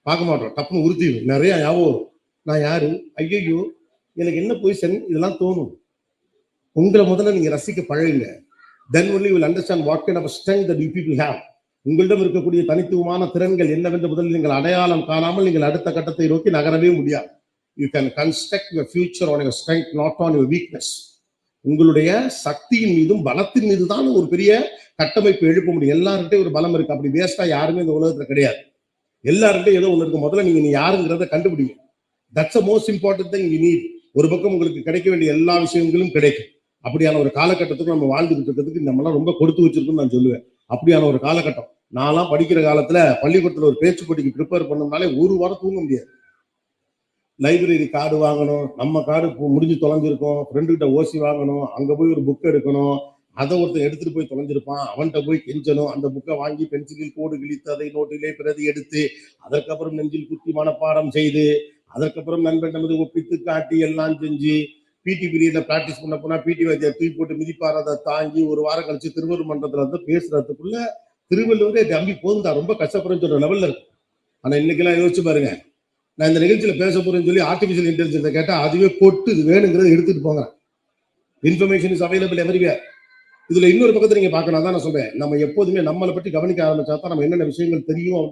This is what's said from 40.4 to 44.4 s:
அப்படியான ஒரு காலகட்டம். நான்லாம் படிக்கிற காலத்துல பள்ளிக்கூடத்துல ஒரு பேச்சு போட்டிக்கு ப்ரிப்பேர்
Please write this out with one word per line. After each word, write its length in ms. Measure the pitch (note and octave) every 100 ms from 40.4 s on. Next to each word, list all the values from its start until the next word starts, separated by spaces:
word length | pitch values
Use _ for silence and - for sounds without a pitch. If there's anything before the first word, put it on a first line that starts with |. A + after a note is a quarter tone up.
| - _ -
அப்படியான 360 | A#2+ E3 D#3+ D3
ஒரு 120 | B2+
காலகட்டம். 500 | C#3 E3+ D3+ A#2+ - _ _
நான்லாம் 360 | B2 C#3+ D#3+ F3+
படிக்கிற 280 | D3+ D#3+ D#3+
காலத்துல 380 | D#3 D3+ D3+ F3 D3+ A#2+
பள்ளிக்கூடத்துல 500 | D3+ F3+ E3+ - D3+
ஒரு 100 | C#3+
பேச்சு 220 | E3+ F3
போட்டிக்கு 300 | E3 D#3 C3+
ப்ரிப்பேர் 320 | C3